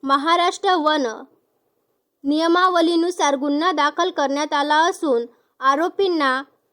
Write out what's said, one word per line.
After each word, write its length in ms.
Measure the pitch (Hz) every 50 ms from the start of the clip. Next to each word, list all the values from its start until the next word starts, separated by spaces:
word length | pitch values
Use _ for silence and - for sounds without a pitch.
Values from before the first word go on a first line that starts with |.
| -
महाराष्ट्र 720 | 269 277 285 277 330 339 349 349 359 359 - - 403 370
वन 320 | 349 294 302 302 302 269 226 220 - 269 _ _ _ _ _ _ _ _ _ _ _ _ _ _ _ _ _ _ _ -
नियमावलीनुसार 1120 | 277 294 311 330 330 339 359 370 370 359 339 330 320 339 339 330 349 349 - 330 285 285
गुन्हा 360 | 269 269 294 285 294 320 370
दाखल 380 | 339 294 285 294 294 - 349 370
करण्यात 440 | 349 - 285 269 277 285 302 302 311
आला 240 | 285 285 294 302 302 320 349
असून 360 | 359 370 349 302 254 233 233 233 _ _ _ _ _ _
आरोपींना 800 | 254 269 277 285 330 359 349 - 392 370 349 320 285 269 254 262 285 _ _ _ _ _